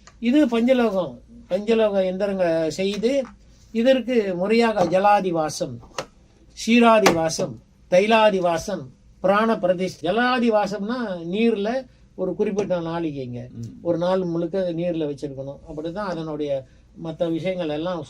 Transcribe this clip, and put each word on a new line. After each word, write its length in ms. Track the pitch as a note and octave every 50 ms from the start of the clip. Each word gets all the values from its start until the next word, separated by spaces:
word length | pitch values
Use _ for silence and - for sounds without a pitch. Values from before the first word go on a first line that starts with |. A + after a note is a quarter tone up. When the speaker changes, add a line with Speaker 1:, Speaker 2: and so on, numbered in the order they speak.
| - - - -
Speaker 1:
இது 300 | A#3 A#3 B3+ D4+ D4+ A#3+
பஞ்சலோகம், 720 | A#3 A#3 A3+ B3+ C4 B3 A#3 A3 F#3+ F#3+ E3+ C#3 A#2+ A#2+ - - - - - -
பஞ்சலோக 540 | F3+ G3 G#3 G#3+ A3+ A3+ A3 G#3 G3 G3
எந்திரங்க 680 | F#3+ F#3 F#3 F#3+ G3+ G3+ G3 F#3+ F3+ E3+ E3 E3 D#3+ D#3
செய்து, 540 | D#3 - F#3+ G3 G#3 G#3 G#3 A#3+ C#4 C#4 B3 - - - - - - _ _ -
இதற்கு 600 | - A3+ A#3 C4 C4+ B3+ A3 A3+ B3+ A#3 G3+ G3 F3+
முறையாக 500 | F3 F#3 G#3 A3+ A#3 A#3 A3+ G#3+ G3+ F3+
ஜலாதிவாசம், 960 | E3 E3+ F#3 G3+ G#3 G#3 G#3 F3+ F#3 E3 E3 D#3 D3+ - - F3 D3+ A#2+ A#2 - - - - - - _ _ _ _ _ _ _ - -
க்ஷீராதிவாசம், 960 | - - A3 A3+ A#3+ A#3 A3+ A3+ G#3+ G3 F3+ E3 E3 D#3+ D#3+ D#3+ - F#3 E3 A2 - - _ _ _ _ -
தைலாதிவாசம், 960 | F3+ F3+ G3+ G#3+ A3+ A3 G#3+ G#3+ G3 F#3 E3+ F3 E3+ D#3+ D#3+ G#3+ F#3+ E3 C3+ C3+ - _ _ - - _
பிராண 340 | - - G3 G#3 A3+ A3+ A3+
பிரதிஷ்-, 480 | F3+ F3+ F3 F#3 F3 F#3 F3 - -
ஜலாதிவாசம்னா 1200 | - E3+ G3 A3+ B3 B3 B3+ B3+ A#3 A#3+ G#3+ G#3 G3+ F#3+ G3 G#3 G3 G#3 B3 C4 A#3 G#3 F#3 E3+ E3
நீர்ல 600 | E3+ F3+ G#3 A#3 A#3 G#3+ G3+ G3 A3 B3 C4+ B3+ - _ _ _ _ _
ஒரு 200 | - F#3 F#3 E3
குறிப்பிட்ட 460 | - G#3 G#3+ G3 G3+ G3+ E3+ F#3 F3
நாளிகைங்க, 720 | E3 E3 E3 E3+ E3+ D#3+ C#3+ C#3 C3 B2 B2 A#2+ A#2+ -
Speaker 2:
ம். 100 | - A2+ A#2 A2 - -
Speaker 1:
ஒரு 160 | - E3+ E3+ D#3+
நாள் 260 | F3 F3+ F#3 F#3+ F3+
முழுக்க 480 | E3+ E3 E3+ E3+ E3+ F3 F#3+ F#3 F3 E3
நீர்ல 400 | D#3+ F3 F3+ E3 D#3+ D#3 C#3+ D3
வச்சிருக்கணும். 420 | C#3 D3 C#3+ C3+ C3 C3+ C#3 C#3 - - E3
அப்படிதான் 380 | D#3 D3+ D3+ E3+ E3 G3+ G#3 F#3+
அதனுடைய 560 | E3+ E3 D#3+ D#3+ D3+ D3 D3+ C#3+ C#3 C3+ C3 - - - _ _ - - E3
மத்த 260 | E3 D#3 D#3+ F3 E3
விஷயங்கள் 380 | E3 D#3+ D3+ F#3 F#3 F3+ F3 D3+
எல்லாம் 360 | D3 D3+ E3 F3+ F#3 E3 D3+